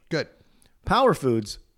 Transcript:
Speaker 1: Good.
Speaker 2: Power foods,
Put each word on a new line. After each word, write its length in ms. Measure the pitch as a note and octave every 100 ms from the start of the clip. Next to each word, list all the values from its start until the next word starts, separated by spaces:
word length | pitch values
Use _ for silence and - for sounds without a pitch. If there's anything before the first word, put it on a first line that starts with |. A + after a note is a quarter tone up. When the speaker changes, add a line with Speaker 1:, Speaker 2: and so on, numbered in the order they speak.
| _
Speaker 1:
Good. 200 | E3+ - _ _ _ _ _
Speaker 2:
Power 280 | - G#3 C4
foods, 440 | D#3 C3 A2+ G2+ - -